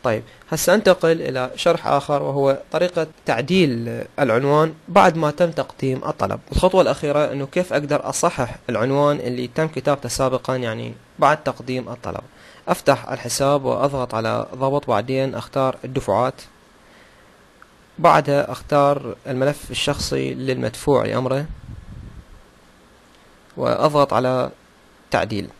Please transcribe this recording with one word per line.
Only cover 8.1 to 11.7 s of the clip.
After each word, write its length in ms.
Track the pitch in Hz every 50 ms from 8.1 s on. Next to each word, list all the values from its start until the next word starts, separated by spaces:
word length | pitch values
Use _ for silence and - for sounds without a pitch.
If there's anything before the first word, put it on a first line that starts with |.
| - - - 175 - - 127 113 127 - - -
العنوان 500 | 120 104 113 131 135 143 143 147 147 151
اللي 280 | - 127 123 123 123
تم 200 | 123 - - 156
كتابته 420 | 156 156 135 117 151 143 135 - 127
سابقًا، 460 | - - 135 127 127 123 - - 131
يعني 380 | 127 123 113 110 117 117 120 117 - - _ _ -
بعد 240 | 151 139 151 151 -
تقديم 460 | - 123 - 123 127